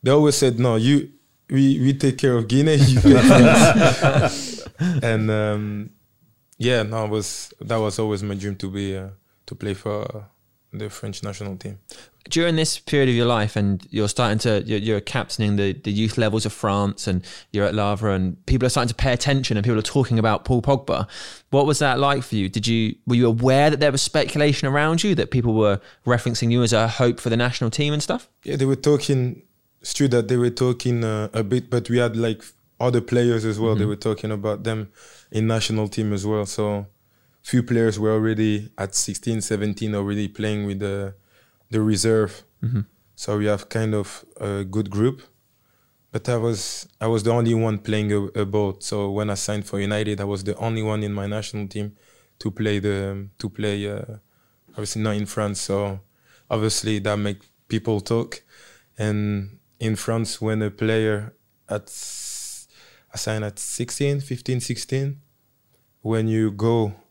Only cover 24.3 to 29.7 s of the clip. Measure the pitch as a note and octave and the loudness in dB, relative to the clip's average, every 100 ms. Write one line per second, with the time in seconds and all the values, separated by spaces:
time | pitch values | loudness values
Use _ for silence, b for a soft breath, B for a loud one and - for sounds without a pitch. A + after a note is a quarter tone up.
24.3 | D3+ D3 C#3+ C#3 C#3+ D#3 E3 G#3 F3+ - | 2 2 2 0 2 2 2 2 0 0
25.3 | B2+ A#2 A2 G#2+ G2 B B - A#2+ - | 0 2 4 4 2 B B 0 0 0
26.3 | A#2 A#2 A#2+ A#2 A2+ A2+ - B2 - B2 | -2 0 2 2 2 0 2 0 0 -2
27.3 | A2+ B2 B2 A#2 - D3 D3+ - B3 - | 0 0 -2 -4 -2 -2 -2 -4 -6 -8
28.3 | _ - C#3+ C3+ C3+ D3 D3 C#3+ C3+ B2 | _ -8 -2 0 2 2 2 2 0 0
29.3 | - _ _ _ | -4 _ _ _